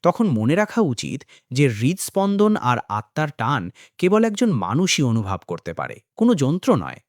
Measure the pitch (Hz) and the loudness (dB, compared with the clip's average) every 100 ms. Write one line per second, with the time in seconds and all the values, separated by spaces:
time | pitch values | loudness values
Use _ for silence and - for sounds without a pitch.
0 | 170 175 220 113 113 170 208 - 185 120 | 0 2 0 2 2 2 0 0 0 -2
1 | 69 - - - _ 127 143 104 127 185 | -8 -10 -14 -20 _ 0 0 2 -2 -2
2 | - 196 196 196 208 214 123 120 - 104 | -4 -2 0 2 2 2 0 -2 -2 -8
3 | - - 151 - 117 139 87 - - - | -6 -4 -4 -4 -2 -2 -4 -14 -20 -2
4 | 180 208 226 202 240 135 90 123 185 - | 2 2 2 0 0 0 0 0 0 2
5 | 131 113 98 95 - 85 - 82 65 - | 2 0 -2 -6 -6 -10 -8 -8 -10 -12
6 | _ - 233 190 135 180 - 165 69 62 | _ 0 2 4 2 0 2 0 0 -14